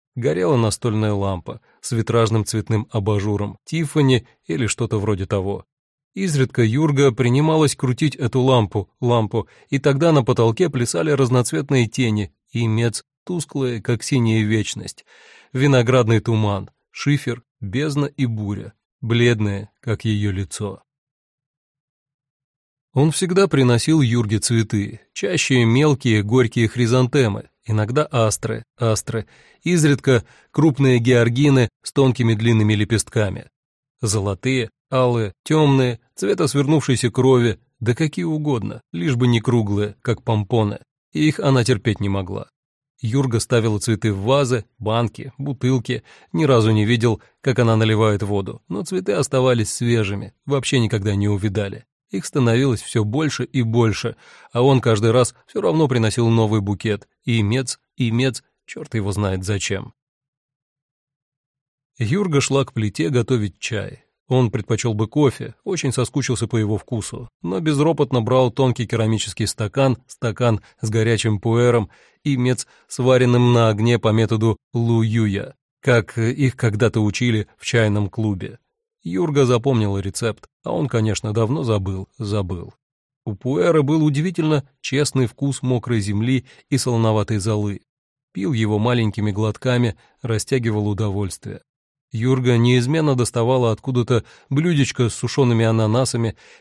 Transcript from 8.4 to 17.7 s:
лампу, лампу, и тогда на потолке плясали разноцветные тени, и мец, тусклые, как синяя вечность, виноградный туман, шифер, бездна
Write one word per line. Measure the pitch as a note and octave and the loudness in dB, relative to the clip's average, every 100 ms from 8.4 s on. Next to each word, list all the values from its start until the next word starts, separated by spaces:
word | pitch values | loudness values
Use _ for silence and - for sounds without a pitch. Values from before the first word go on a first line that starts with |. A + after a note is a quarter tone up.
лампу, | C3 B2+ G#2 A2 F#2 _ | 2 4 2 -2 -6 _
лампу, | A#2+ A#2+ G#2+ A2+ - _ _ | 0 0 0 -4 -8 _ _
и | C#3 | -2
тогда | D3 C3+ E3 | 0 2 4
на | D3+ | 4
потолке | A#2+ A#2+ A2+ A2 F3+ | 4 2 2 2 0
плясали | C#3 A#2+ E3+ D#3+ | 0 -2 -2 0
разноцветные | C#3 C3 B2+ B2 D#3+ C#3 C3+ A2 | 2 2 2 0 -4 0 0 0
тени, | - A#2+ G#2+ F#2+ - _ | 0 -2 -2 -4 -10 _
и | A#2 A#2 | -4 -2
мец, | A2 A#2 - - _ - | 0 0 -4 -12 _ -8
тусклые, | F3+ - C#3+ C3 A#2 | -8 -6 -4 -4 -4
как | - A2+ | -4 -4
синяя | - C#3 A2+ A2 | -2 0 2 2
вечность, | G#2+ A2 G2+ - F#2+ - _ _ - - _ | 2 0 -2 -8 -14 -16 _ _ -20 -20 _
виноградный | C3 C#3+ C3 A#2 B2+ A2+ A2+ | -2 2 4 4 2 4 2
туман, | G#2+ A2 G#2+ G2+ G2 _ _ | 2 0 0 -2 -8 _ _
шифер, | - - C#3+ - A#2 - _ | -8 -2 -2 -2 -10 -12 _
бездна | G#2 | -8